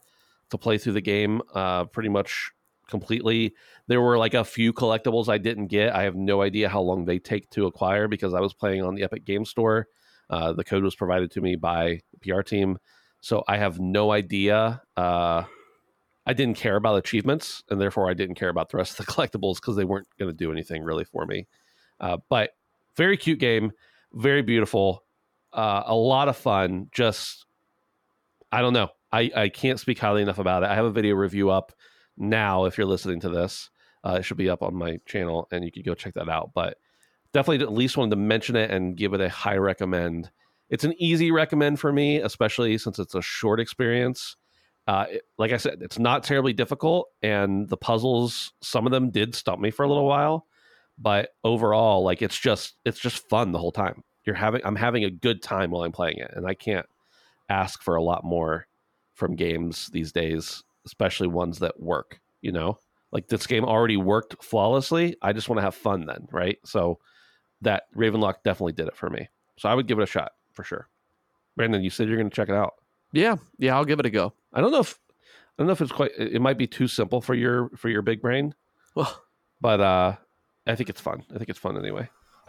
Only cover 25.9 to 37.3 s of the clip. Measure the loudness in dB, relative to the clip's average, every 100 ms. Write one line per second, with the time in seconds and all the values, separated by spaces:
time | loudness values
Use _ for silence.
25.9 | 2 4 4 2 0 0 2 2 -2 -6
26.9 | 0 0 0 -8 -14 -20 _ _ _ _
27.9 | _ _ _ _ _ _ 0 4 4 2
28.9 | -4 _ 0 2 0 -2 0 -2 0 -2
29.9 | 0 2 2 2 0 0 2 2 2 2
30.9 | 2 2 2 2 2 4 4 0 _ _
31.9 | _ _ -6 0 2 2 2 2 0 0
32.9 | 0 -2 -4 -2 -2 -2 -4 -16 _ _
33.9 | _ -4 -2 -2 -2 0 0 -2 -4 -4
34.9 | -6 -6 -4 -2 -4 -4 -6 -6 -6 -6
35.9 | -6 -8 -8 -4 -4 -4 -4 -4 -6 _
36.9 | _ _ _ _